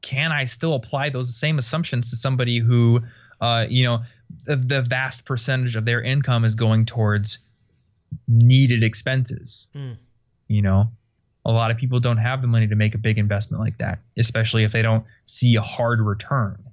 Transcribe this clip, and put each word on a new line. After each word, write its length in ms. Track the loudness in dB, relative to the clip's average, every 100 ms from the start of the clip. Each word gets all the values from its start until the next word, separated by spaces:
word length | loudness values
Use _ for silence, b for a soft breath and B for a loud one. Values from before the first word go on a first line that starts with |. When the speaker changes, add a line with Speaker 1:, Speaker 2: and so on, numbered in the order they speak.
Speaker 1:
can 280 | -6 -4 -2
I 140 | -2
still 300 | -2 -2 -2
apply 340 | -2 -4 -4 -4
those 260 | -4 -6
same 240 | -4 -2 0
assumptions 520 | -2 -4 -2 -4 -4
to 60 | -4
somebody 420 | -2 0 0 2
who, 440 | 2 4 6 4 0 B B B
uh, 260 | -2 0 0
you 160 | 0
know, 180 | 2 0 -4 B _ -18
the, 100 | -4 -2
the 260 | 0 0
vast 420 | 0 -2 -4 -8
percentage 500 | -6 -6 -2 -2 -2
of 100 | -2
their 160 | -2 -2
income 420 | 0 -2 0 2
is 100 | 2
going 300 | 2 2 4
towards 540 | 2 0 0 0 -2 -8 _ _ _ _ _ _ _ -14 2
needed 560 | 6 6 6 4 2
expenses? 840 | 0 0 -4 -2 -4 -8 -10 -12 -12
Speaker 2:
Mm. 220 | -14 -14 -16 _ _ _ _ _
Speaker 1:
You 140 | 0
know, 300 | 2 2 2 -2 _ _ _ _
a 60 | -2
lot 200 | 0 0
of 40 | -2
people 220 | -2 0
don't 200 | 0 0
have 220 | 0 -2
the 60 | 0
money 220 | 2 2
to 80 | 2
make 180 | 0
a 40 | 0
big 200 | -2 0
investment 420 | 0 -2 -4 -4
like 160 | -6 -4
that, 200 | -6 -6 _ -2
especially 460 | -2 0 0 0
if 60 | 0
they 100 | 2
don't 220 | 2 0 -2 B
see 320 | -8 0 2 2
a 60 |
hard 380 | 0 -4 -2 0
return. 640 | 0 -4 -4 -4 -4 -6 -18